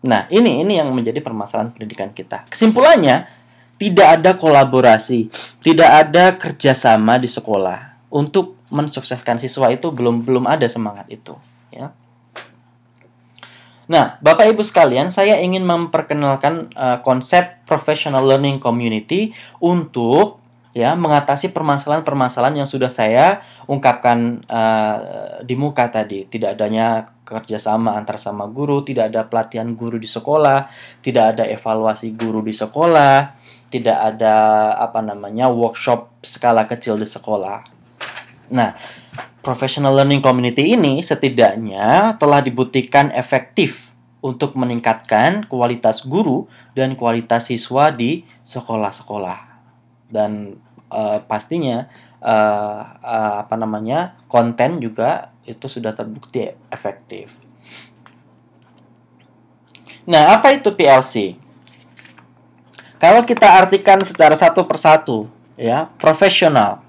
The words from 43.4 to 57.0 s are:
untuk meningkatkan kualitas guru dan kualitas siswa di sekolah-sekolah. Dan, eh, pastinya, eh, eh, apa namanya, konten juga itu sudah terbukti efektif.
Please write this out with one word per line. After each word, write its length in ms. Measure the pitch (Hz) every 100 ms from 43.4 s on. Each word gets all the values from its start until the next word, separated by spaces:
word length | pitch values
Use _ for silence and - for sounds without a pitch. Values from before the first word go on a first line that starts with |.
| - - - - - _ _ _
untuk 320 | 139 123 143
meningkatkan 960 | 135 123 120 117 113 - 107 135 202 214
kualitas 560 | 127 120 120 113 110 131
guru 400 | 165 190 127 - _ _ -
dan 160 | 131
kualitas 560 | 127 117 117 117 117 117
siswa 400 | 117 - 127 151
di 320 | 123 120 170 _ _ -
sekolah-sekolah. 960 | 127 120 113 104 - - 104 90 92 - _ _ _ _ _ _
Dan, 480 | 113 107 104 101 98 _ _ _
eh, 260 | 110 107 104 -
pastinya, 640 | 107 - 170 139 120 135 _ _ _
eh, 600 | - 110 107 104 104 104 110 -
eh, 320 | 120 113 107 104
apa 160 | 107 113
namanya, 560 | 110 107 110 147 180 _ _
konten 480 | 120 117 117 127 170
juga 560 | 117 107 120 170 - _ -
itu 240 | 117 135
sudah 240 | 123 113
terbukti 600 | 107 110 110 - 131 107 - _
efektif. 680 | 127 104 -